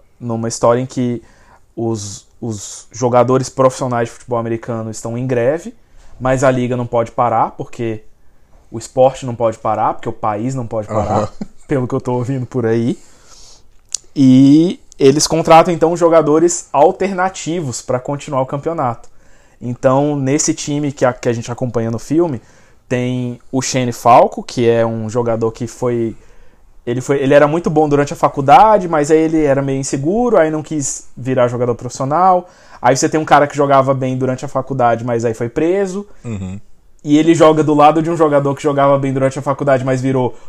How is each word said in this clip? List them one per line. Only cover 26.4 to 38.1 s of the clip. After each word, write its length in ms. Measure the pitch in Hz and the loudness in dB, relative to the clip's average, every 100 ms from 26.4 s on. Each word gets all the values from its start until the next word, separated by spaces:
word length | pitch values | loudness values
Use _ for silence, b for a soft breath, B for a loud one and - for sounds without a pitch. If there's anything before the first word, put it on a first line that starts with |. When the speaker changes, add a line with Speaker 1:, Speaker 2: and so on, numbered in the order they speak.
| b b - - - | b b -20 -12 -6
Speaker 1:
ele 160 | 123 | -4
foi, 160 | 127 139 | -2 0
ele 120 | 135 | 4
era 140 | 143 147 | 4 4
muito 220 | 165 175 | 2 0
bom 200 | 156 151 | 0 2
durante 240 | 143 143 | 2 0
a 20 | 170 | -2
faculdade, 720 | 147 147 139 156 214 208 180 | -2 0 6 6 8 4 2
mas 220 | 160 147 | -2 2
aí 60 | 160 | 2
ele 240 | 160 160 | 4 2
era 180 | 147 135 | 2 0
meio 180 | 139 135 | -2 -4
inseguro, 580 | 131 143 147 214 240 202 | -4 -4 -2 0 2 2
aí 120 | 156 | 2
não 100 | 156 | -2
quis 440 | 147 156 131 - - - | -6 -6 -6 -10 -14 -10
virar 300 | 123 127 120 | -2 0 0
jogador 280 | 120 123 113 | 0 -4 -4
profissional. 720 | 123 - 135 156 190 180 B B B B | -8 -8 -4 0 2 2 B B B B
Aí 140 | 123 135 | 0 0
você 140 | 156 | 0
tem 100 | 156 | -2
um 60 | 151 | 2
cara 220 | 147 143 | 4 4
que 80 | 143 | 0
jogava 360 | 139 135 135 | 2 4 4
bem 240 | 135 131 131 | 0 -2 -2
durante 280 | 127 127 143 | -4 -4 -6
a 20 | |
faculdade, 560 | 131 - 131 120 113 | -6 -4 0 0 0
mas 220 | 123 117 117 | -2 -2 -2
aí 80 | |
foi 160 | 113 117 | -2 -6
preso. 580 | 156 165 196 190 196 202 - | -2 0 0 -2 -6 -12 -16
Speaker 2:
Uhum. 360 | 123 104 95 98 - - _ - 147 | -10 -8 -8 -12 -16 -20 _ -12 0
Speaker 1:
E 120 | 147 | 4
ele 160 | 160 160 | 4 6
joga 280 | 156 156 | 6 4
do 120 | 151 147 | 2 4
lado 260 | 147 160 | 4 4
de 80 | |
um 80 | 165 | 0